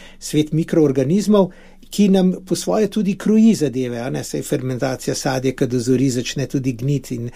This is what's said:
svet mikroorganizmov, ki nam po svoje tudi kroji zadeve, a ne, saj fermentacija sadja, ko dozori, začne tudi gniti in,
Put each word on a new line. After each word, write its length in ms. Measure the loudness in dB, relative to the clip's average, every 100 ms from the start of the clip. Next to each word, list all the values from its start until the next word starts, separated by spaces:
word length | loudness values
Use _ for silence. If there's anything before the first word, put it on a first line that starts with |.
| -20 -16
svet 360 | -2 -2 0
mikroorganizmov, 1000 | -2 0 2 4 2 2 0 4 4 2 -2 -20 -20
ki 240 | -8 2 4
nam 240 | 4 4 0
po 140 | -4
svoje 340 | -4 -2 0 0
tudi 260 | 0 -2
kroji 380 | -2 2 6 6
zadeve, 440 | 4 0 -2 -4 -4
a 100 | -6
ne, 140 | -6
saj 200 | -6 -8
fermentacija 720 | -4 -4 -4 -4 -4 -4 -4
sadja, 380 | -4 -2 -2 -2
ko 140 | -2 -2
dozori, 420 | 0 0 2 2
začne 380 | -2 -6 -6 -4
tudi 260 | -4 -4
gniti 400 | -4 -4 -4 -4
in, 140 | -10 -10